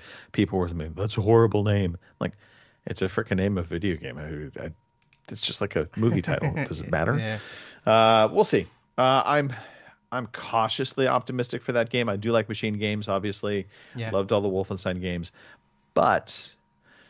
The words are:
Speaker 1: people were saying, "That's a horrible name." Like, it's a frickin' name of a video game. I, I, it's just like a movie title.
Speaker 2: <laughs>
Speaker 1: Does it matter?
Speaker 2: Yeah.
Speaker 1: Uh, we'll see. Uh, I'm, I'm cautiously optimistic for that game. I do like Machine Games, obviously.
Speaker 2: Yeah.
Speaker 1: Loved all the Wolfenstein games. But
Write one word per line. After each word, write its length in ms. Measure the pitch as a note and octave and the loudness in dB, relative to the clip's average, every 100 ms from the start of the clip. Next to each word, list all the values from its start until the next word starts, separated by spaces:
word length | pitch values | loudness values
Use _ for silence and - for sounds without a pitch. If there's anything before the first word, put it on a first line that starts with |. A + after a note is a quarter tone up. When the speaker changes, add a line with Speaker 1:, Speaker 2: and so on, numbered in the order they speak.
| - - - | -20 -20 -6
Speaker 1:
people 260 | - F#2+ F#2+ | 0 0 0
were 100 | F2 | -2
saying, 240 | E2+ D#2 | -4 -6
"That's 220 | D#2 G#2 G#2+ | -4 -2 0
a 60 | |
horrible 420 | G2+ A#2 A2+ G#2 | 4 6 6 4
name." 320 | G#2 G2+ F2+ E2+ _ - | 2 2 0 -4 _ -6
Like, 120 | - - _ _ _ _ | -6 -6 _ _ _ _
it's 160 | - - | -10 -4
a 60 | F#2 | -2
frickin' 300 | - A2+ F#2 | -2 0 0
name 180 | G2+ F#2+ | 2 0
of 80 | |
a 40 | E2 | -2
video 280 | E2 G2 D#2+ | -2 -2 -2
game. 220 | C2 D2 | -6 -10
I, 460 | D2+ D2+ C#3 - | -10 -10 -10 -10
I, 80 | D3+ - _ _ _ _ - | -12 -14 _ _ _ _ -16
it's 100 | G#2 | -8
just 220 | - - | -6 -4
like 120 | G2+ | -4
a 140 | - D2+ - | -2 -4 0
movie 240 | A#2 G2+ | 0 2
title. 320 | D#3 - D3 | 0 -2 -2
Speaker 2:
<laughs> 140 | D#3 - | -4 -6
Speaker 1:
Does 160 | - | -6
it 80 | F2+ | -4
matter? 260 | - G2+ B2 | 0 0 0
Speaker 2:
Yeah. 220 | A2 G#2+ - - - - - | -2 -6 -10 -18 -20 -4 4
Speaker 1:
Uh, 380 | A2+ A2 A2 G#2+ | 6 8 8 6
we'll 140 | F3+ | 4
see. 220 | G#3+ A2 E2+ _ _ - | 2 2 -2 _ _ 0
Uh, 240 | B2+ C3+ | 4 4
I'm, 300 | - D3 C#3 A#2+ - - - _ _ | 2 0 0 -6 -16 -20 -20 _ _
I'm 160 | B2 A2+ | -8 -8
cautiously 840 | - - A2+ A2 - B2+ - C3 | -12 -2 0 0 -2 -4 0 2
optimistic 540 | B2+ - B2+ B2 B2 | 2 0 -4 -4 -6
for 100 | - | -2
that 160 | A#2+ A2+ | 0 0
game. 220 | B2 A#2 | 0 0
I 60 | G2+ | -2
do 140 | A2+ | 2
like 200 | A2+ G#2+ | 2 0
Machine 240 | G#2+ A2 | -2 -4
Games, 340 | G#2 G#2+ G#2 G#2 | -2 -2 -2 -2
obviously. 600 | G2 G2+ F#2+ G#2 G2+ F#2 - - B2 | -2 -2 -4 -2 -2 -4 -12 -16 -10
Speaker 2:
Yeah. 140 | A2+ | -4
Speaker 1:
Loved 220 | G2 F#2+ | -2 2
all 100 | G#2 | 0
the 80 | G2+ | 2
Wolfenstein 500 | F#2+ F#2+ F#2+ F#2+ F2+ | -2 -4 -6 -6 -4
games. 320 | F#2 F2 E2 - - - _ _ _ | -4 -4 -6 -12 -20 -20 _ _ _
But 580 | - A#2+ F2 - - - - _ _ _ _ _ | 2 4 2 0 -10 -10 -16 _ _ _ _ _